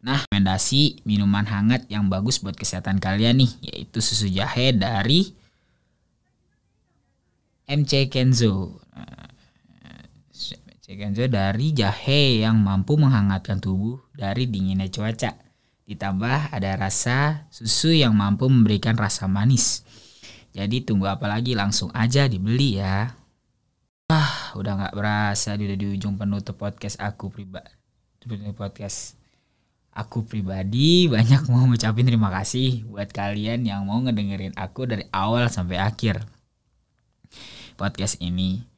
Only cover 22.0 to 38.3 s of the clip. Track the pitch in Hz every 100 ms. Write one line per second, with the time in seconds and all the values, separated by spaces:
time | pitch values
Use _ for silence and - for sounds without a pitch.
22 | 117 139 139 98 98 123 139 98 95 98
23 | 117 - _ _ _ _ _ _ _ _
24 | _ 160 143 - - - 101 98 98 101
25 | 104 104 104 101 - 104 101 98 101 98
26 | 104 98 101 101 101 - 101 98 104 -
27 | 101 - 98 104 95 95 - _ _ _
28 | _ _ 123 107 104 98 101 - 101 -
29 | - - _ _ _ _ _ _ _ -
30 | 110 120 110 110 92 95 95 117 151 175
31 | 175 110 117 135 139 123 127 120 110 110
32 | 123 117 104 92 95 123 131 123 110 101
33 | 101 - 101 104 107 117 117 101 98 110
34 | 127 107 101 98 95 - 95 - 127 110
35 | - 95 101 117 120 104 87 87 101 -
36 | 107 90 107 _ _ _ _ _ _ _
37 | _ _ _ - - - - - 98 -
38 | 101 - 87